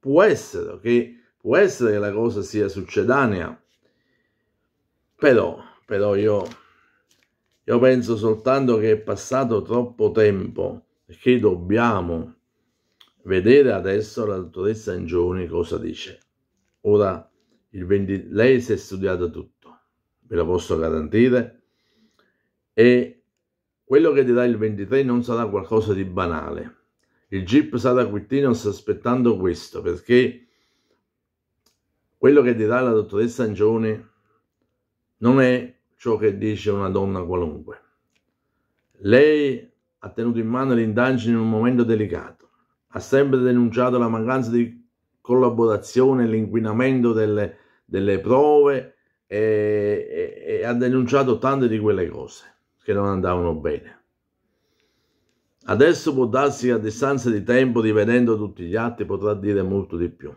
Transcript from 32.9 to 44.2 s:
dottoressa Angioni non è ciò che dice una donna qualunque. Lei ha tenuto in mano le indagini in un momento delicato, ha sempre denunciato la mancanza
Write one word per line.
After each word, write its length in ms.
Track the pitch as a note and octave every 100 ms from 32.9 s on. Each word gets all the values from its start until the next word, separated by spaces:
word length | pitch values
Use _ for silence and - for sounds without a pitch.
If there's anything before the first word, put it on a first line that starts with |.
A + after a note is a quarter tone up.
dottoressa 540 | A2 F#2+ G2 A#2+ B2
Angioni 640 | A#2 G2 G#2+ A2+ A2 A2 - _ _ _ _ _ _ _ _ _ _ _
non 220 | A#2 C3
è 380 | C3 B2+ B2 _ _ _
ciò 200 | - A2
che 200 | G#2+ G2
dice 340 | G#2+ G#2 G#2+
una 200 | G2+ G2
donna 320 | F#2+ G2 F#2+
qualunque. 580 | E2+ F2+ E2 D2+ D2+ - _ _ _ _ _ _ _ _ _ _ _ _
Lei 720 | G2 A#2 D3+ D3+ C#3+ B2 - _ _ _
ha 120 | G#2
tenuto 300 | - A#2 A2+
in 80 | A2
mano 260 | B2 C3+
le 80 | A#2+
indagini 520 | A2+ G#2+ B2+ C3 G#2+
in 60 | A#2
un 80 | A2+
momento 360 | A2 A#2 B2
delicato, 560 | A2 A2 G#2 E2+ D2+ - _ _ _ _ _
ha 60 | -
sempre 380 | - C3+ C#3+ C3
denunciato 580 | B2+ B2 A#2+ A#2 B2 B2
la 120 | A#2
mancanza 420 | A2+